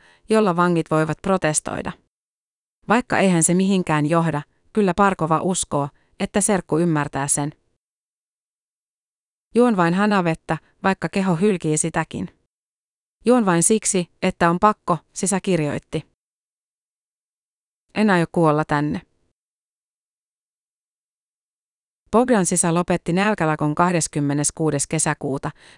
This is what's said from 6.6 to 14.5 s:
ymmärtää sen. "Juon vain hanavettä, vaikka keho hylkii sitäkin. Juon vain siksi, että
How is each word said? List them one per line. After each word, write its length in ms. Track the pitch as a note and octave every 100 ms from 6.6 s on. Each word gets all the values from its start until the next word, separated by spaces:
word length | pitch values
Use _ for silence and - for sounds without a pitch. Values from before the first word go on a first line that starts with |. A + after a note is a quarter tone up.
| - D#3
ymmärtää 500 | F3 D3+ C#3+ C#3 C#3+
sen. 240 | - D3 - _ _ _ _ _ _ _ _ _ _ _ _ _ _ _ _ _ _ _
"Juon 220 | A3+ B3 G3+
vain 180 | E3+
hanavettä, 640 | F3+ G#3 G#3 E3+ D#3+ - D#3+ _ _
vaikka 260 | G3 F#3 E3+
keho 280 | G3 F#3+ E3
hylkii 420 | G#3 F3+ D#3+ D3+
sitäkin. 500 | E3 E3 D#3+ - F3+ _ _ _ _ _ _ _ _ _
Juon 220 | A3 B3 G3+
vain 160 | E3+
siksi, 480 | E3 A3 - F#3 F3 _
että 280 | F#3 - E3+